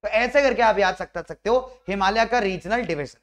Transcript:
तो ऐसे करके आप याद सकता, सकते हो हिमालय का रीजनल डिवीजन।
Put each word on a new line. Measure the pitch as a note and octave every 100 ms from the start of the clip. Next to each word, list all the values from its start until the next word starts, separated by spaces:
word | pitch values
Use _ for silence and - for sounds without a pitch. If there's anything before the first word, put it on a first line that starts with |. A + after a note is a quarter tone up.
तो | G#3
ऐसे | A3 A#3+ C#4+
करके | C#4 A#3
आप | A3+ G3+
याद | F#3+ F#3
सकता, | F3+ F3
सकते | E3 E3 G3+
हो | B3 B3+ - -
हिमालय | G3 G3 A3 A3+
का | A#3+
रीजनल | G3 F3+ E3+ A#3
डिवीजन। | G3+ D#3+ C#3 -